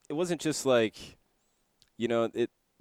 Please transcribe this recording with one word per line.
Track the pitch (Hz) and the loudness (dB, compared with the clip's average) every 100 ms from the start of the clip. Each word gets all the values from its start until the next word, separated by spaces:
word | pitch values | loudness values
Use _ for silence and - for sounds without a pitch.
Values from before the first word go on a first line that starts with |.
| - | -8
it | |
wasn't | 147 180 170 | -4 -2 -2
just | 160 143 135 | -2 -2 2
like, | 123 110 - - - _ _ _ _ _ _ _ - | 4 2 -2 -20 -20 _ _ _ _ _ _ _ -6
you | 113 | -2
know, | 117 113 | 0 0
it, | - 117 _ _ _ | -2 -4 _ _ _